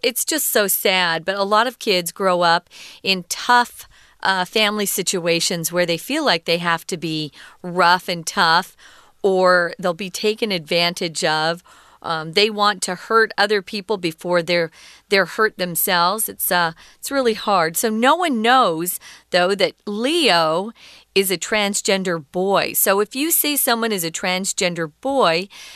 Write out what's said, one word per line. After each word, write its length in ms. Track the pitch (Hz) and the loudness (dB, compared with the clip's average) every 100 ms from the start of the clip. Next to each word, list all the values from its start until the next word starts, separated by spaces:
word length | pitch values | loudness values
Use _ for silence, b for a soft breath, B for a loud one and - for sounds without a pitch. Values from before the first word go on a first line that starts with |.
it's 240 | 262 233 - | -4 -2 -2
just 240 | 311 - | -2 0
so 180 | 226 202 | 0 0
sad, 560 | - 208 185 175 165 | 0 0 2 0 -2
but 120 | 165 202 | -4 -4
a 80 | |
lot 240 | 196 214 247 | 0 2 2
of 100 | 240 | -2
kids 340 | 226 180 170 | -2 0 -2
grow 300 | - 190 180 | -2 0 2
up 280 | 170 170 - B B B | 2 2 -2 B B B
in 220 | 196 190 - | -4 -4 -4
tough, 580 | - - 247 240 - - b b b | -6 2 2 2 -6 -20 b b b
uh, 240 | - 190 180 | -2 0 0
family 400 | 220 208 214 196 | 2 2 0 -2
situations 840 | - 180 185 170 170 - 175 160 | -2 -2 -2 0 0 0 -4 -2
where 140 | 175 175 | -2 0
they 120 | 165 | -2
feel 260 | - 294 | -2 -2
like 220 | 269 170 - | 0 0 0
they 140 | 170 | -2
have 260 | 175 165 - | 0 -2 -4
to 80 | 170 | -8
be 360 | 165 156 151 B B B | -6 -6 -8 B B B
rough 460 | 180 175 175 180 - | -6 2 4 4 0
and 180 | 170 160 | -8 -4
tough, 520 | - 170 170 180 - B B B _ | 0 4 2 0 -10 B B B _
or 520 | 196 185 185 180 170 - | 0 4 4 4 2 -4
they'll 140 | 185 | -4
be 160 | 165 190 | -4 -8
taken 400 | - 214 220 220 | -4 -4 -2 -2
advantage 720 | 180 147 170 175 170 175 151 165 | -4 -2 0 0 -2 -6 -2 0
of. 380 | 156 160 170 - B B B | 0 0 -4 -10 B B B
Um, 320 | - 160 160 | -6 -6 -2
they 160 | 170 220 | 0 2
want 320 | 208 208 196 | 2 0 0
to 120 | - 180 | -4 -8
hurt 360 | - 226 220 - | 0 2 2 0
other 240 | 208 214 | 0 0
people 340 | - 214 190 202 | -2 -10 -6 -4
before 460 | 170 - 180 175 | -4 -6 -2 0
they're, 280 | 170 175 165 B B B _ | 2 0 -2 B B B _
they're 180 | 196 175 | 0 0
hurt 320 | - 214 - | 0 0 0
themselves. 720 | 180 165 - 175 175 220 214 | -6 -4 0 2 2 0 -6
It's, 240 | 196 - | -6 -2
uh, 220 | 180 165 165 B B | 0 0 -4 B B
it's 100 | - | -4
really 240 | 277 240 | 0 0
hard. 440 | 214 - 196 165 165 | 0 0 2 2 0
So 120 | 226 | -2
no 280 | 220 254 330 | 2 2 4
one 240 | 349 233 | 2 0
knows, 580 | 226 262 208 160 180 - B B _ | 4 4 4 0 -6 -8 B B _
though, 240 | 180 180 196 | 0 2 2
that 200 | 175 - - | 0 -2 -8
Leo 880 | 208 262 339 254 170 160 165 220 - B B B 190 | -4 0 2 4 4 2 0 -4 -10 B B B -2
is 160 | 190 | 0
a 60 | 170 | -2
transgender 880 | - 214 202 202 - 196 185 165 - | -2 -2 0 -2 0 -2 0 -4 -6
boy. 400 | 180 190 185 120 | -4 0 2 0
So 260 | - 208 196 | 0 2 2
if 160 | 208 262 | 0 -2
you 160 | 320 | -2
see 240 | - 294 285 | 0 0 0
someone 380 | - 233 226 | 0 0 0
as 100 | 196 | -2
a 80 | 165 | -4
transgender 800 | - 190 185 190 - 180 170 160 - | -4 -4 -2 -4 -2 -2 -2 -6 -6
boy, 480 | 262 277 185 165 196 B B | -2 2 4 2 -2 B B